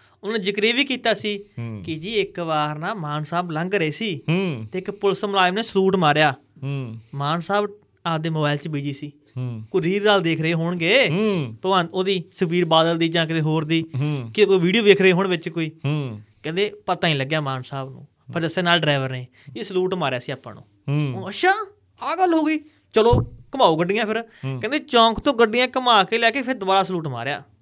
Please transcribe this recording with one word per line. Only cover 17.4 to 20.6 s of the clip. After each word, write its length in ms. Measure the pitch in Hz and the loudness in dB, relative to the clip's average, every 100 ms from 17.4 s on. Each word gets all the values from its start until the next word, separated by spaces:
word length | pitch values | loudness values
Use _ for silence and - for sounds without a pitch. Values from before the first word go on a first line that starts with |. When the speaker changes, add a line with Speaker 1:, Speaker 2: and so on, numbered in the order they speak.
Speaker 1:
ਮਾਨ 220 | 139 131 | -4 -6
ਸਾਹਿਬ 280 | 123 139 131 | -8 -10 -10
ਨੂੰ, 160 | 127 143 _ - | -14 -20 _ -10
ਫਿਰ 100 | 170 | -4
ਦੱਸਿਆ 200 | 160 185 | -4 -2
ਨਾਲ 160 | 175 170 | 2 2
ਡਰਾਈਵਰ 320 | 156 139 131 | 2 0 -2
ਨੇ, 160 | 127 123 _ 139 131 | -6 -12 _ -16 -12
"ਇਹ 60 | |
ਸਲੂਟ 320 | - 185 185 | -6 -2 -2
ਮਾਰਿਆ 240 | 180 143 123 | -2 -2 -4
ਸੀ 140 | - | -6
ਆਪਾਂ 220 | 135 120 | -12 -14
ਨੂੰ।" 100 | 104 | -20